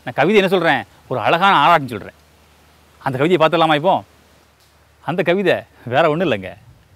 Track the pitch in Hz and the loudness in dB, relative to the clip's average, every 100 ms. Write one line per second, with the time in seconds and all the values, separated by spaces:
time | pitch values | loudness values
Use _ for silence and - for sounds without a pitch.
0 | - 123 156 214 190 190 170 131 101 _ | -10 -2 2 2 2 0 0 -2 -4 _
1 | - 127 110 165 196 165 151 165 131 107 | -10 -4 -2 0 2 4 4 2 0 -10
2 | 92 - _ _ _ _ _ _ _ _ | -12 -20 _ _ _ _ _ _ _ _
3 | 131 123 156 170 156 165 160 147 175 135 | -8 -2 0 2 2 2 0 0 0 -2
4 | 101 _ _ _ _ _ _ _ _ _ | -4 _ _ _ _ _ _ _ _ _
5 | - 180 170 185 175 113 - _ 120 127 | -10 -4 -2 0 0 -2 -4 _ -4 0
6 | 165 151 180 104 92 90 - - _ | 0 0 -2 -4 -8 -18 -20 -20 _